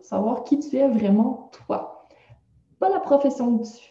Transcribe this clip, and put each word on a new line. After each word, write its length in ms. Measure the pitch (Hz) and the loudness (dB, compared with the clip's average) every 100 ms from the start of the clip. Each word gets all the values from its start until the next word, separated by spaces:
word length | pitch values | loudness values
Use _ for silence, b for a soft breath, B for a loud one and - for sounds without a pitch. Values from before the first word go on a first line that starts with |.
savoir 420 | - 196 220 254 | -8 -4 -2 -4
qui 160 | - 285 | -2 -2
tu 160 | - 254 | 0 0
es 100 | 269 | 2
vraiment, 600 | 220 202 208 254 - - | 2 2 4 2 -2 -14
toi. 560 | - - - - - b b b b _ _ _ _ | -20 -8 -8 -8 -18 b b b b _ _ _ _
Pas 100 | 381 | 0
la 100 | 392 | 0
profession 580 | - 277 277 - 240 220 | 2 2 2 0 -2 -2
que 60 | |
tu 200 | - - - | -4 -14 -16